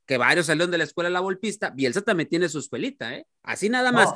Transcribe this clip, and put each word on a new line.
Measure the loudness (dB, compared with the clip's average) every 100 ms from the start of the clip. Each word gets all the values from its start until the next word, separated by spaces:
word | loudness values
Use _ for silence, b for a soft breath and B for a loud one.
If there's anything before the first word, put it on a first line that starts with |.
| -2
que | 2
varios | 4 4 2
salieron | 2 2
de | 0
la |
escuela | -2 -2 -2
La | -2
Volpista, | -2 -4 -4 -4 -6
Bielsa | -2 0 0
también | 0 0 0
tiene | 0 0
su | -2
escuelita, | -8 -6 -6 -6 -10
¿eh? | -10 -14 _
Así | -8 -2 0
nada | 2 2
más. | 4 4